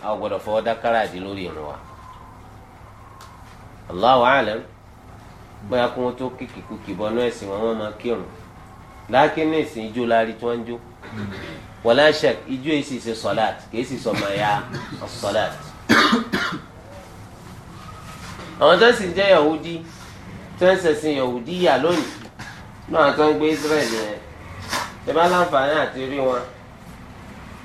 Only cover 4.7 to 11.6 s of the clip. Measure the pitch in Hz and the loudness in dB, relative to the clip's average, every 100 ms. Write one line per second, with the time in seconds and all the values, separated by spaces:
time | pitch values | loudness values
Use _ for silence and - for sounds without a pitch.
4.7 | - - - - - - - - - 104 | -18 -20 -20 -20 -20 -20 -20 -20 -16 -4
5.7 | 123 120 127 123 123 127 - 123 - 87 | 0 2 0 -4 -4 -8 -8 -14 -14 -14
6.7 | 104 101 95 107 117 120 - 98 98 113 | -12 -10 -6 -2 0 0 -2 -6 -2 -2
7.7 | 110 107 - 120 107 90 - - - - | -2 -6 -6 -4 -4 -6 -14 -20 -20 -20
8.7 | - - - - 123 151 156 156 160 147 | -20 -20 -20 0 4 4 4 0 0 -2
9.7 | 117 110 117 117 113 113 110 120 117 113 | -4 -8 -2 2 2 2 -2 -4 -4 -6
10.7 | 117 - - - 110 101 95 - - | -10 -14 -20 -14 -10 -10 -10 -12 -14